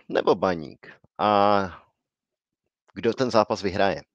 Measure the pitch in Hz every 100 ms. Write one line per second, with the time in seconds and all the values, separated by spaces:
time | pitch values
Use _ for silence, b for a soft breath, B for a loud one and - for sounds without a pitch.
0 | - - - 113 95 87 69 - - -
1 | _ - 101 104 101 101 92 - _ _
2 | _ _ _ _ _ _ _ _ _ 95
3 | 117 107 127 113 104 107 98 98 98 80
4 | -